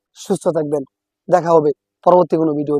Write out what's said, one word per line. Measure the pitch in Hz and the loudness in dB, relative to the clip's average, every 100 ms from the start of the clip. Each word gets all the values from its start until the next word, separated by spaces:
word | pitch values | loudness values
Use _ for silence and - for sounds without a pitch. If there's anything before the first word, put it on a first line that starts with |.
| _ - | _ -12
সুস্থ | - 190 185 160 | -6 -4 -2 -4
থাকবেন। | 147 147 131 _ _ _ - | -4 -6 -8 _ _ _ -2
দেখা | 175 165 165 | -2 2 2
হবে | 147 - _ _ | 0 -4 _ _
পরবর্তী | 175 180 170 160 | 2 2 2 0
কোনো | 160 147 | -2 -2
ভিডিও | 147 | -4